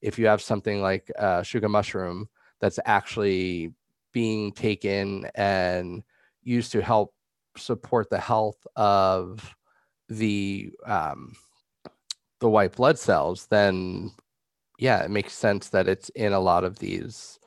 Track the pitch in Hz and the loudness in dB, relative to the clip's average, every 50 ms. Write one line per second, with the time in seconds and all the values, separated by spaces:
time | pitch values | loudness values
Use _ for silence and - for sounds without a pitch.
0 | - 107 - - 113 110 107 101 - - 117 104 - 110 104 101 98 95 95 92 | -8 -8 -4 2 4 4 4 4 2 -2 -4 -2 -2 -4 -4 -2 0 0 -2 -2
1 | - - - - 104 98 90 87 90 - - 120 104 104 104 104 101 - - 101 | -4 -8 -8 -2 0 0 0 0 -2 -2 -4 -2 -2 2 2 2 0 0 -4 -6
2 | 92 87 87 92 104 - _ _ _ _ _ - - 98 - - - 113 107 101 | -6 -6 -6 -8 -10 -14 _ _ _ _ _ -2 -2 -2 -2 -2 0 2 2 2
3 | - - - 117 104 101 95 90 92 92 90 87 82 85 - _ _ _ _ _ | 0 -2 -4 -2 0 0 0 0 0 -2 -4 -4 -6 -8 -10 _ _ _ _ _
4 | _ _ - 120 117 110 110 107 107 104 101 - - 110 104 - - 101 98 101 | _ _ -4 -2 0 0 0 -2 -4 -6 -8 -4 -2 -2 -2 -2 -2 -2 -2 -2
5 | 98 101 98 95 - - - - 101 98 98 95 90 90 90 90 90 87 90 87 | -2 -4 -4 -6 -8 -8 -4 -2 0 2 2 2 2 0 0 -2 -4 -6 -8 -12
6 | - _ _ _ _ _ _ _ - 123 120 120 113 - - 110 92 - 120 107 | -14 _ _ _ _ _ _ _ -6 -2 0 0 0 0 -2 -2 0 2 2 2
7 | 104 - _ _ _ _ _ _ _ _ - - - - 123 107 - - - 120 | 2 0 _ _ _ _ _ _ _ _ -20 -14 -6 -6 -6 -6 -4 0 0 0
8 | 107 - - 95 - - 117 110 110 107 104 _ - - - - 107 101 101 98 | 0 0 -2 -4 0 0 0 2 0 0 -4 _ -18 -12 -2 2 4 4 6 6
9 | 95 95 95 92 90 90 95 110 - - - _ _ _ _ _ _ _ _ _ | 6 4 4 2 -2 -6 -10 -14 -16 -18 -20 _ _ _ _ _ _ _ _ _
10 | _ - 113 107 110 107 101 101 101 98 98 101 - - - - - - 107 92 | _ -12 -6 -2 0 0 0 0 -2 -2 -4 -6 -8 -12 -14 -14 -8 -4 -4 -2
11 | 78 76 69 - - 58 - - _ _ _ _ _ _ _ _ - - _ _ | -2 -4 -6 -8 -14 -20 -20 -20 _ _ _ _ _ _ _ _ -20 -20 _ _
12 | _ - - _ _ _ _ - - 113 107 107 101 90 - - 123 143 156 - | _ -16 -16 _ _ _ _ 0 2 4 6 6 4 4 2 4 4 4 4 4
13 | - - 101 78 69 80 90 - - - 110 104 101 98 92 92 92 92 92 95 | 2 2 2 4 4 0 -2 -6 -4 2 4 4 6 4 4 0 -2 -4 -6 -8
14 | 92 107 - _ _ _ _ _ _ _ _ _ _ _ _ - - 131 120 95 | -8 -10 -14 _ _ _ _ _ _ _ _ _ _ _ _ -2 2 2 2 2
15 | - 82 104 104 98 - - - - 110 101 98 - - - 95 92 92 95 - | 2 0 -2 -2 -4 -4 -6 0 2 2 2 0 -2 -2 0 2 2 2 0 -2
16 | - - - - 110 104 98 98 92 92 87 87 92 90 101 - - 95 95 92 | -2 -12 -8 -2 0 0 2 2 2 4 4 2 2 0 -4 -6 -8 -8 -6 -6
17 | 90 - 110 - - - - _ _ | -8 -10 -12 -16 -18 -20 -20 _ _